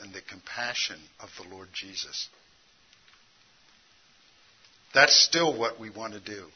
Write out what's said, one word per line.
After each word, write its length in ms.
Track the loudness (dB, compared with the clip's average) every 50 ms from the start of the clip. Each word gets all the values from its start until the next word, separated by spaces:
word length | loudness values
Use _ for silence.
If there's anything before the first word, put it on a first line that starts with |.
and 100 | -16 -16
the 80 | -16 -16
compassion 800 | -16 -16 -18 -16 -16 -12 -8 -6 -6 -4 -4 -4 -4 -4 -6 -12 -18 -20 -20 -20
of 100 | -18 -16 -16
the 80 | -16 -16
Lord 280 | -16 -16 -18 -18 -14
Jesus." 560 | -12 -14 -12 -10 -10 -10 -10 -10 -10 -10 -10 -12 -14 _ _ _ _ _ _ _ _ _ _ _ -20 _ _ -20 -20 _ _ _ _ _ _ _ _ _ _ _ _ _ _ _ _ _ _ _ _ _ _ _ _ _ _ _ _ _ -20 _ _ _ _ 2
That's 240 | 6 6 8 10 8
still 360 | 8 6 6 4 4 2 2
what 260 | 2 2 0 -2 -2 -6
we 120 | -12 -12
want 240 | -10 -10 -10 -10 -10
to 60 | -12
do. 300 | -12 -12 -12 -12 -14 -16 -20